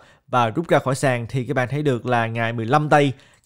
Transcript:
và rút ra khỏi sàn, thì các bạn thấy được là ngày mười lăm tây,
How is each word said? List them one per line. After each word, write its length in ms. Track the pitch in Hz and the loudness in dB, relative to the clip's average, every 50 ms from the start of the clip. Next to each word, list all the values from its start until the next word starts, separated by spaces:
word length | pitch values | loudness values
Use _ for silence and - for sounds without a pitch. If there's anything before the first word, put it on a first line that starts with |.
| - - - _ _ | -10 -20 -20 _ _
và 240 | - 123 123 117 113 | -4 0 0 0 0
rút 180 | 107 165 170 - | 0 -4 0 2
ra 100 | 170 139 | 2 2
khỏi 160 | - 127 131 | 2 0 -2
sàn, 320 | - - 135 123 120 117 110 | 0 0 0 0 -2 -4 -6
thì 160 | - 135 120 | -6 -6 -4
các 100 | 101 143 | -4 -2
bạn 140 | 131 127 113 | -2 -2 -2
thấy 140 | 135 147 | -2 -2
được 240 | 151 143 127 113 - | 0 0 0 0 0
là 200 | 123 123 117 113 | 0 0 0 0
ngày 260 | 113 113 117 113 113 | 0 -2 -2 -2 -2
mười 140 | 120 117 113 | -2 -4 -2
lăm 220 | 110 139 151 151 147 | 0 0 0 2 4
tây, 240 | 156 147 143 139 131 - - _ _ _ _ | 4 4 4 2 0 -4 -12 _ _ _ _